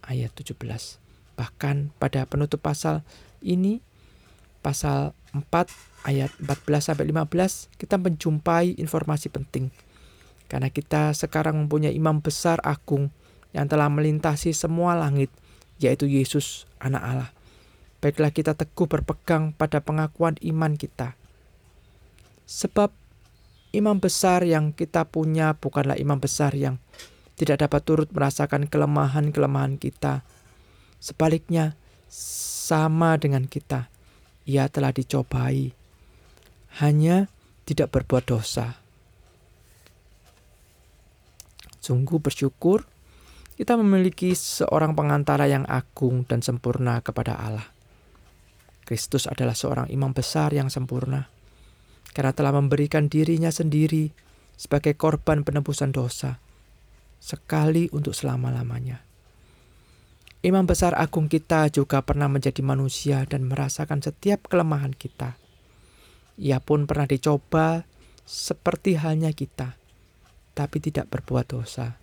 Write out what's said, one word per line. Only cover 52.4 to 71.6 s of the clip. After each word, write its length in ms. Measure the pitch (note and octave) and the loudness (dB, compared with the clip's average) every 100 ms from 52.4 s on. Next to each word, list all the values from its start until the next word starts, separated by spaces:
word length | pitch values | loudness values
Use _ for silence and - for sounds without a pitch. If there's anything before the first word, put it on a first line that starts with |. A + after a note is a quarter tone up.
| C#3+ C#3+ | 2 2
memberikan 560 | C#3 C#3+ D3 D#3 D3 | 2 2 2 2 2
dirinya 420 | D#3 D#3 E3 E3 | 2 2 2 0
sendiri 560 | D#3 D#3+ D3+ D#3 D#3+ D3+ - _ _ _ - | 0 0 2 2 2 -2 -4 _ _ _ -20
sebagai 400 | - C#3+ D3+ D3 | -2 0 2 2
korban 480 | D#3+ D3+ - D#3 C#3+ | 2 2 2 2 2
penebusan 480 | D3 C#3 C#3+ C#3 | -2 -2 -2 -2
dosa, 480 | C3+ B2 - C3+ B2+ _ _ _ _ _ - _ - | 0 -4 -4 -8 -8 _ _ _ _ _ -20 _ -20
sekali 720 | - D3 _ D#3 D3+ D#3+ E3+ | -14 -14 _ 2 4 4 2
untuk 240 | D3+ D3 - | -2 -4 -4
selama-lamanya. 840 | C#3+ B2+ B2+ B2 A#2+ A#2 B2+ B2 - _ _ _ - _ _ _ _ - _ _ - - F3 | -4 -2 -2 -2 -4 -6 -8 -10 -14 _ _ _ -20 _ _ _ _ -20 _ _ -20 -4 2
Imam 240 | F#3+ F#3 | 4 4
Besar 240 | F3 F3+ | 4 2
Agung 320 | - D#3 - D3+ | 2 0 0 0
kita 480 | D#3+ - D#3+ D3+ | 0 2 2 4
juga 320 | D3 C#3 C#3+ - | 2 0 0 0
pernah 240 | C#3+ C#3+ | 0 2
menjadi 320 | C#3 C3+ - | 0 0 -2
manusia 640 | C3+ C3+ C3+ - C#3+ C#3 C3+ | -2 0 -2 -2 -2 0 0
dan 240 | C#3+ C3 | -2 -2
merasakan 560 | C3+ C3+ - D3+ D3 C#3+ | -2 -4 -4 -4 -2 -4
setiap 400 | - G3+ G3+ - | -4 -2 -2 0
kelemahan 480 | F3+ E3 D3 C#3 | 0 2 0 -2
kita. 480 | C3 - _ B2+ B2 _ _ _ _ _ _ - _ _ - | -6 -12 _ -10 -10 _ _ _ _ _ _ -20 _ _ -6
Ia 240 | C#3 C3 | -2 -2
pun 240 | - D3+ D3 | 2 0 2
pernah 240 | D3 C#3 | 0 0
dicoba 720 | C#3 - C#3+ - D#3+ D#3+ E3 - _ - - - | 0 2 0 2 2 2 0 -6 _ -20 -20 -16
seperti 640 | - - - - - - | -10 -6 -2 -2 0 0
halnya 400 | E3+ D#3+ D#3 D#3+ | 2 2 2 0
kita, 400 | D3+ C#3 - B2+ B2 _ _ _ _ _ - _ | -2 -6 -6 -10 -10 _ _ _ _ _ -20 _
tapi 240 | - C#3+ D#3 | -6 -4 -2
tidak 320 | D3+ D3+ - | -4 -4 -4
berbuat 400 | B2+ - B2+ A#2+ | -6 -2 -2 -2
dosa. 480 | B2+ | -6